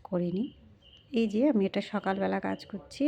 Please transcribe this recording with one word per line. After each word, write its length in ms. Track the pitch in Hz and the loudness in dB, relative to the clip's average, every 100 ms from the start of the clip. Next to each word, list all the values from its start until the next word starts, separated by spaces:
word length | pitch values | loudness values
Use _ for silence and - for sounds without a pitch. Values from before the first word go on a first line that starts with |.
করে 260 | - 180 175 | -4 -2 0
নিই। 160 | 185 269 - - - - - _ | -2 -4 -6 -20 -20 -20 -20 _
এই 140 | 233 226 | 0 0
যে 120 | 208 285 | 4 4
আমি 140 | 226 190 | 4 2
এটা 140 | 196 | 0
সকালবেলা 580 | 208 202 190 190 190 190 | -2 -4 -2 0 0 0
কাজ 200 | 190 190 | -2 -6
করছি, 380 | - 196 - - | -8 -14 -14 0